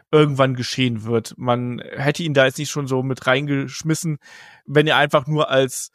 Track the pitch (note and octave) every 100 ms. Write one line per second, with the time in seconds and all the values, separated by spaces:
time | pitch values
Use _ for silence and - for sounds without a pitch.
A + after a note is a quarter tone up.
0 | _ D3+ D3+ C3+ C3+ B2+ A#2 - C3 A2+
1 | A2 A#2 A2+ - B2 B2 B2 A#2+ - -
2 | C#3 D3+ E3+ C#3 C3 C3+ D3 D3+ C3+ C3
3 | C3+ C3 - C3 D3 C#3 C3 - D#3+ D#3
4 | E3 D3 - - - - - C#3+ D#3 C3
5 | D3 D3+ C3+ D3+ D3 C3+ C3 - -